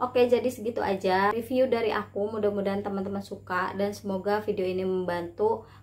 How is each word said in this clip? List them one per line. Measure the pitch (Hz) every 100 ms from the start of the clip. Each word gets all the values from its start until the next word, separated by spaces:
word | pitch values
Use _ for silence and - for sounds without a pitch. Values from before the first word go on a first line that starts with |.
Oke, | 247 247
jadi | 240 240 247
segitu | 247 214 226
aja | 196 196 196 185 202
review | 226 233 254 262
dari | 233 254
aku. | 214 202 202 208
Mudah-mudahan | 220 208 202 196 202
teman-teman | 202 196 196 196
suka | 196 196 - 180 185 190
dan | 202
semoga | 202 202 190 196 208
video | 214 196
ini | 185 185
membantu. | 185 185 180 175 170 - 214 220 - -